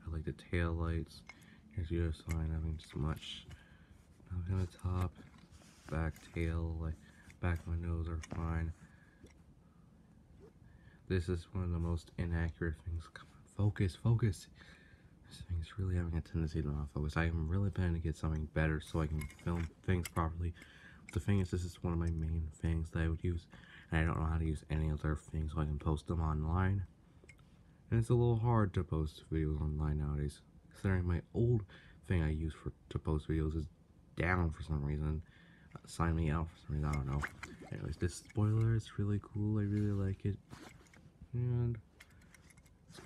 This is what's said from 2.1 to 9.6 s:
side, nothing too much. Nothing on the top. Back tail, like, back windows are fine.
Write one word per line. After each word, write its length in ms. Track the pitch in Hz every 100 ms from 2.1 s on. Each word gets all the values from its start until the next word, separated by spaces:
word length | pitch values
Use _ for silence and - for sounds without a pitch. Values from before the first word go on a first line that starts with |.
side, 360 | 80 - 82 80
nothing 300 | 80 80 78 -
too 80 | -
much. 460 | 76 - - - - - - - - - - - -
Nothing 220 | 90 87
on 80 | 95
the 280 | 90 - 92
top. 220 | 90 90 - - - - - - - -
Back 220 | 80 80 - -
tail, 440 | - 82 82 82 82
like, 140 | 80 80 - - - -
back 180 | 90 82 -
windows 400 | 85 85 82 82
are 140 | 80 -
fine. 380 | 80 82 82 82 - - - - - - - - -